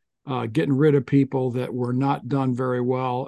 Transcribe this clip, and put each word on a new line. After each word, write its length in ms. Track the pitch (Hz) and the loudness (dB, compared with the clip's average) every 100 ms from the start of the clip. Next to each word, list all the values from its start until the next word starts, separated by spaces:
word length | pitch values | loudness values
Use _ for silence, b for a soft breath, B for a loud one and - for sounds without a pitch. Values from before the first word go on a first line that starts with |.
| _ _ - | _ _ -8
uh, 200 | 127 117 | -6 -4
getting 320 | 113 143 135 | -2 0 2
rid 180 | 156 143 | 4 4
of 100 | 123 | 4
people 460 | 139 135 135 127 | 2 2 0 -2
that 220 | 120 127 | -4 -6
were 200 | 123 123 | -4 -2
not 360 | 123 139 139 123 | 0 0 -2 -2
done 260 | 139 131 123 | -2 0 0
very 240 | 127 123 | -2 0
well. 480 | 123 127 127 123 | 0 -2 -2 -4